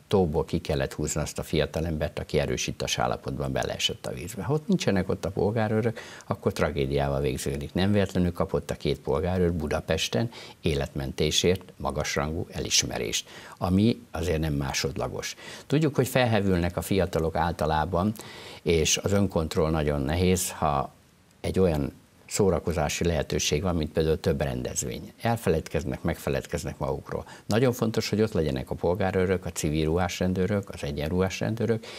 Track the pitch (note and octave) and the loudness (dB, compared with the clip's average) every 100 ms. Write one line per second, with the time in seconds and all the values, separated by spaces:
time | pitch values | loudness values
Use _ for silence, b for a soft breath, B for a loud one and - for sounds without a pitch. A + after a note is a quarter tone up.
0 | - G2+ F2 D2+ - E2+ - D2 C2+ - | 2 4 4 2 0 -2 -2 -2 -2 -2
1 | D2+ D#2 D2 - D2+ D#2 D2 D#2+ E2 D#2 | -4 -2 -4 -6 -2 0 0 0 -2 -2
2 | D2+ - - D2+ C#2 B1+ - - C2 - | -2 -4 -2 0 0 -2 -4 -4 -4 0
3 | A#1+ A1+ - C2+ C#2 C2 - - - - | 0 -2 -6 -4 -2 -2 -2 -2 -4 -4
4 | - - - - F#2 D3+ - F#3 - G2 | -8 -8 -8 -6 -2 -2 2 2 2 2
5 | F2 F#2+ - G2 G2+ A2+ G#2+ A2 A2+ A2 | 2 -2 -2 0 0 2 0 2 0 -2
6 | B B - - - - E2 D2 C2+ C#2 | B B -6 -2 -2 0 0 0 0 2
7 | C#2 C#2 C#2 C2 D2 C#2 D2 F2 F#2+ G#2 | 2 2 0 0 -2 -4 -2 0 2 4
8 | F#2+ F#2 F2 E2+ E2 D2+ - B1+ D2 C#2 | 2 2 2 0 0 -2 -2 -2 -2 -2
9 | - C#2 F2 F#2 F2 E2+ D#2 D2 - E2 | 0 0 0 2 2 2 0 -2 0 0
10 | - A#2 A#2 B B B F2 C#2 C2+ D2 | 0 0 -2 B B B -2 0 -2 -4
11 | C2+ - D#2 - F2 F#2 - - C#2+ D2 | -4 0 0 2 2 2 -4 -8 -4 -2
12 | D2 - D2 E2 - - - - B1+ B1 | -2 0 0 -2 -6 -6 0 0 0 -2
13 | A1+ - B B B - F2+ F#2 A2 - | -4 -4 B B B -4 2 4 4 2
14 | - E2+ E2+ D#2 D#2 C#2+ C#2 - C#2+ C2 | -4 -4 -2 0 0 0 -2 -2 -4 -2
15 | - - - - B B - C#3+ D#3 - | -6 -6 -8 -10 B B -2 2 2 2
16 | B2 C3 B2 A2 G2 F2+ E2+ - F#2 F#2+ | 2 4 4 4 4 4 2 0 0 2
17 | F2 D#2+ D#2+ E2+ E2+ E2+ D#2 D#2 D#2 E2+ | 2 2 0 0 0 0 0 2 2 2
18 | G2+ A2 B B B B - E2 D2+ - | 0 -2 B B B B 2 2 4 2
19 | - G2+ F#2+ F2 D#2+ - D#2+ D#2+ D2 D2 | 2 2 2 2 0 2 2 2 2 0
20 | C2 F2 F2+ F#2 - - D#2 C#2+ - - | 0 2 4 2 0 -2 0 0 -2 -8
21 | _ _ _ _ F2 E2+ F#2 D2+ C2 - | _ _ _ _ -2 2 4 4 0 -6
22 | - - - - G2 D#2+ - D#2+ D2 - | -18 -20 -4 2 4 2 0 0 0 0
23 | E2+ D#2+ - D#2+ - D2 F#2 F2 D#2+ - | 2 2 0 -2 0 0 0 0 0 2
24 | D#2 D#2 - C#2+ C#2+ B1+ B1 - B1 A1+ | 2 2 0 0 0 -2 -4 -4 -4 -6
25 | - - A2+ A#2 - D#2+ - E2 D#2 B1+ | -10 -4 -2 0 2 0 0 -4 -2 -2
26 | E2+ E2 - C2+ - E2 D2+ C2+ C#2 C#2 | -2 -2 -2 -2 -2 -4 -4 -4 -4 -4
27 | - - B B - G#2+ C3 A#2+ A2+ A2 | -6 -8 B B -2 2 2 2 0 0
28 | - G#2 G#2+ E2+ D2+ C2 B1+ - E2+ F#2 | 0 2 2 2 0 -2 -4 -2 0 2
29 | F#2+ F#2+ F#2 F2+ E2+ - D#2+ D2+ D#2 E2+ | 2 2 2 0 -2 -4 -2 0 2 2
30 | F2+ - F#2 F#2 F#2 G#2 - - - D2 | 0 0 0 0 0 0 -4 -8 -6 -4
31 | D#2+ F2+ F#2+ - G#2+ A2 A2 A2 B | 0 2 0 0 -2 0 0 0 B